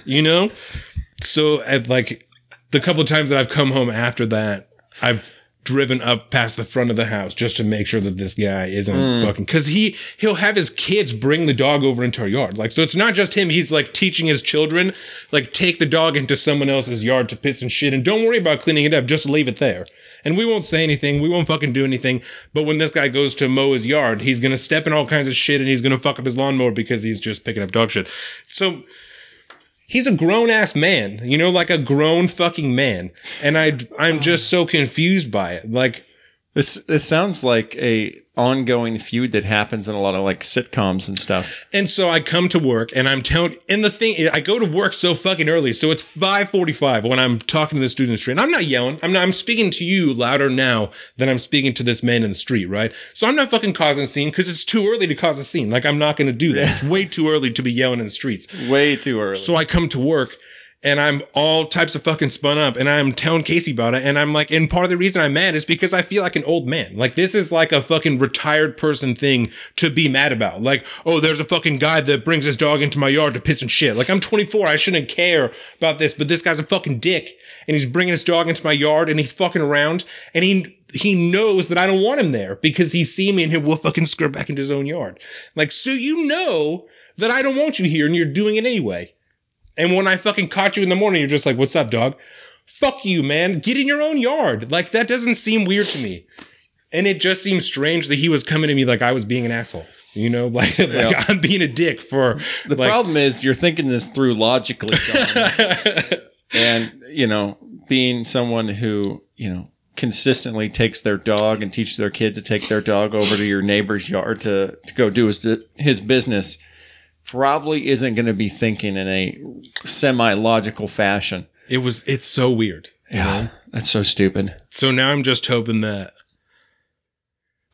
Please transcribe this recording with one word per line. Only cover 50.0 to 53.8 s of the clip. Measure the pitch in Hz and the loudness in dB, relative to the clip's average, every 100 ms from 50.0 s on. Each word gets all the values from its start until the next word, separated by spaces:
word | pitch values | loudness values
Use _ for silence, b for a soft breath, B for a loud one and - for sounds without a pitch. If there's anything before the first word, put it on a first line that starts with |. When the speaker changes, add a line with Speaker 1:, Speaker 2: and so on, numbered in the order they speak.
| 156 120 | 2 0
Speaker 1:
louder | 120 143 139 | 0 2 2
now | 131 131 113 104 B B - | 2 2 2 -2 B B -2
than | 131 | 0
I'm | 127 | 0
speaking | - 143 135 120 | 0 0 0 0
to | |
this | 120 113 | -2 0
man | 120 120 | 0 2
in | 110 | 0
the | 90 | -4
street, | - 117 90 | -2 -2 -2
right? | 101 110 - B | -2 -4 -6 B
So | - 220 | -2 0
I'm | 294 | 2
not | 254 | 2
fucking | 220 208 | 0 0
causing | 160 | 0